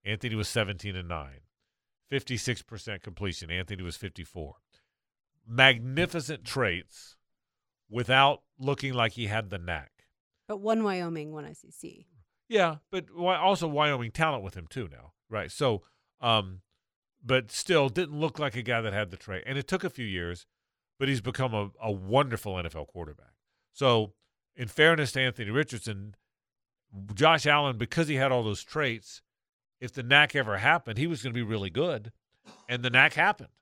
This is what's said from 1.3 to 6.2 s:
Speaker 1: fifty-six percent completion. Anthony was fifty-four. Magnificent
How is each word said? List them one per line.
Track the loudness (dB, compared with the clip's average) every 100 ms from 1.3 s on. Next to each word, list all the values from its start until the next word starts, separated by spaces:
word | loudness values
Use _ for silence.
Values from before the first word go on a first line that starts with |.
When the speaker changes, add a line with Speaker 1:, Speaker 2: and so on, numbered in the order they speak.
| -16 _ _ _ _ _ _ _
Speaker 1:
fifty-six | -6 -4 -4 -2 -6
percent | -8 -14 -10 -12
completion. | -12 -8 -6 -6 -6
Anthony | -6 -6 -8
was | -10 -10
fifty-four. | -12 -12 -16 -12 -14 -16 _ _ _ _ _ _ _ _ -6
Magnificent | 6 6 6 -2 -2 -2 -2